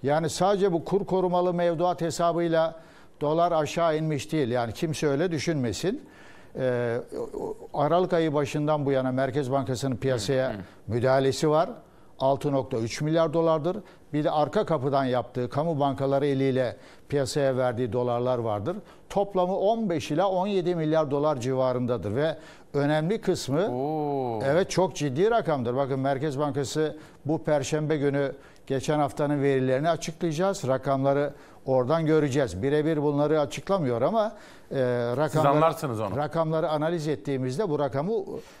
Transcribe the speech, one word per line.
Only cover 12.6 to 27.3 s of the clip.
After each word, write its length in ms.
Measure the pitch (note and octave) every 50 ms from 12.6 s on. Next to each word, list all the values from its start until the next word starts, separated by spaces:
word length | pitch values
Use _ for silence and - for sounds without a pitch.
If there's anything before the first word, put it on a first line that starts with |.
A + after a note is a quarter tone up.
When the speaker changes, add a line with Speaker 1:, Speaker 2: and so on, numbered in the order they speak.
| A#2 A2 C3
Speaker 1:
üç 240 | A2+ A#2 A2 - -
milyar 320 | D3+ D#3 D#3+ E3 E3 D#3+ D3
dolardır. 440 | E3 E3 D#3+ D#3+ D#3 C#3+ F3 G3 G#3 - - - - - - C#3+
Bir 100 | D3+ D3
de 80 | E3
arka 340 | D3+ D#3 D3 - - G#3+ G#3
kapıdan 400 | - D#3+ C3 C3 C#3+ C#3 C#3 C3
yaptığı, 440 | B2+ B2+ B2 A#2+ - - B2+ B2 A#2+
kamu 300 | - C#3+ D#3+ E3+ D#3 C#3
bankaları 460 | C#3+ C#3 C3 C3+ C#3 C3+ C#3 C#3 D3
eliyle 520 | C#3+ C#3 C3+ C3+ C3+ B2+ B2+ B2+ A2 - - - - - - - -
piyasaya 480 | C#3+ D3 C3 - - D3+ C#3 C3+ B2+
verdiği 360 | B2+ B2+ B2+ A#2 A#2+ B2+ G#2+ A#2+
dolarlar 440 | B2 B2 B2 A#2+ A#2+ B2 B2+ B2+
vardır. 400 | A#2+ A2+ A2+ G#2 G#2 G2+ E3 G3 G#3 - - - - - -
Toplamı 480 | - G3 G3+ G3+ F#3+ F#3 F3+ F3+ G3
on 320 | - F#3+ G#3 A#3 A3+ A3 F3+
beş 220 | E3+ C#3+ - -
ila 180 | D3 E3 G3+ G3
on 180 | F#3+ F3+ F#3+
yedi 280 | G#3 G3+ F#3 D#3+ F3 F3
milyar 360 | E3 D#3 D#3 D#3+ D#3+ D#3 B2+
dolar 280 | C#3+ C#3+ D3 D3+ D3 B2
civarındadır 720 | A#2 C3 C3 C3 C3 B2+ B2 B2 B2+ A#2+ B2 G#2 F#2 G2+ G#2
ve 220 | C3+ D3+ D#3+ - - - - - - - - -
önemli 480 | C#3+ C#3+ D3 D3+ D#3 D#3 F3+ A3+ A3
kısmı, 460 | - F#3+ E3+ - - B2+ C#3 E3 G3+ D4
Speaker 2:
Oo. 680 | B2 B2+ C#3 D3+ D#3 D3+ D3 C#3+ C#3+ C3+ B2+ A#2+ A2+ G#2+ C3+
Speaker 1:
evet, 240 | C3+ D3+ F3+ F#3+ -
çok 260 | - F3 F#3 F3 -
ciddi 360 | - D3 C#3 B2 D3+ G3 A3+
rakamdır. 440 | A#3 A3 - E3 D3 C3 A2+ B2 B2
Bakın 240 | C#3 C#3 B2+ C#3 C3+
Merkez 400 | C3+ C#3 C#3 B2+ D#3 D#3 B2+ C#3
Bankası 580 | D3 C#3+ C3 D3 C3 - - D#3 D#3 D3+ D3+ - - - - - -
bu 180 | C3+